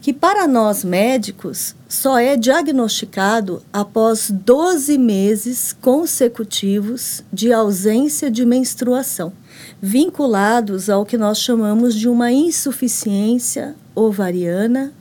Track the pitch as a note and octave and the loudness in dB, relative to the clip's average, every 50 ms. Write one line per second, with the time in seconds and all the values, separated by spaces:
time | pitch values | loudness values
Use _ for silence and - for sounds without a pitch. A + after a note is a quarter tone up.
0 | - - C4 - - F4 G4+ G#4+ F#4+ D4+ C4 A#3 A3 G#3+ G3+ G#3 - F3+ F3 F3+ | -2 -4 -2 2 2 2 2 2 2 2 2 2 2 2 0 -2 -2 -2 0 2
1 | G#3 A#3+ C4 C4 G3+ G3 G3 - - F3+ - - - - - - - - - - | 2 2 2 0 -2 -4 -10 -10 -12 -10 -8 -8 -10 -10 -12 -16 -16 -10 -8 -2
2 | - C4+ C4+ A#3+ A#3+ C4 C#4+ A#3+ A3 B3 C4+ E4 E4 C#4+ D4 C4 A#3 G#3+ - - | 0 2 2 2 2 2 2 2 2 2 2 2 2 0 0 0 0 0 -2 -6
3 | - G3 - G3 F#3+ G3 A3 A#3 G#3 F#3+ E3 E3 - - - G3+ G#3 G3+ - A3+ | -8 -8 -4 -2 0 0 0 0 -2 -4 -8 -10 -10 -8 -4 -4 -4 -2 0 2
4 | A3 A3+ A3+ A3 A3 - G3+ F#3+ F#3 - B3 C#4+ E4 F4+ F#4 D#4 C4+ D4 D4 C4+ | 2 2 2 0 -2 -4 -4 -2 4 4 4 4 4 2 0 0 0 0 2 2
5 | B3+ A3+ G3+ F#3+ G3 G3+ A3 G#3 - A#3+ B3+ - - - - - - B3+ B3+ D4 | 4 2 2 2 2 2 0 0 -2 -6 -6 -6 -6 -8 -8 0 2 2 2 2
6 | F4 D#4+ - - C4+ A#3+ A#3+ - A3+ G3 - - G3+ G3 G3 G#3 G3+ G#3 A#3+ B3 | 2 -2 0 0 0 0 0 -4 -10 -6 -6 -4 -2 0 0 0 -2 -4 -6 -8
7 | - - - - - - - F3+ G#3 A#3+ A#3+ A3 A3 G3+ G3+ F3+ F#3+ G#3+ G#3+ A#3+ | -8 -10 -10 -12 -12 -8 -6 -2 2 2 4 4 2 2 0 0 0 2 2 2
8 | C#4 D4+ D4 - D#4 C#4 A3 A3+ B3+ A#3 A#3+ B3+ C4 A#3+ - - B3+ A#3 B3 B3+ | 2 0 -2 -2 -2 -2 0 2 2 2 2 2 0 -2 -4 -4 -2 0 0 0
9 | C4 C4 - - - E3 - - - - - - - - - - - G3 G#3 C4 | -2 -4 -6 -6 -8 -8 -10 -14 -20 -20 -20 -20 -20 -20 -16 -10 -6 0 2 2
10 | D#4 F#4 F4 - D4 C4 A3 G3 G3 G#3 A3+ A#3+ A3+ G3+ G3 F#3+ F#3 G#3 G3+ G3 | 2 2 0 -2 0 2 2 2 2 4 2 2 0 -2 -4 -4 -2 0 0 0
11 | G#3 G#3 - A#3 G#3+ G#3 G#3+ A3 - - B3 A3+ A3 G#3 G#3+ A3 A#3+ B3 A3+ G#3+ | 0 0 -2 0 0 0 0 -2 0 0 0 0 2 2 2 2 2 2 0 0
12 | G#3+ B3 A#3+ A#3 A#3+ A#3+ B3 C4+ D#4 F4 D#4+ - - C#4+ B3 - C4 A#3+ - - | 0 2 2 2 2 2 2 2 2 0 0 -2 -4 -6 -4 -4 -4 -4 -4 -4
13 | - A3+ G3+ G3 G#3 A3 A#3+ B3 A#3+ - - - B3+ C4+ D4 - - - - - | -4 -2 -2 0 0 0 0 0 -2 -4 -6 -6 -8 -10 -12 -16 -20 -10 -2 0
14 | A3 A3 G#3 F#3+ G3+ F3+ F3+ F3+ F3+ E3+ F3 F#3 G#3 A#3 A#3+ C4 C4+ C#4 D4+ - | 0 0 0 0 -2 -2 -2 -2 -2 -2 -2 -2 0 0 0 -2 -2 -6 -10 -16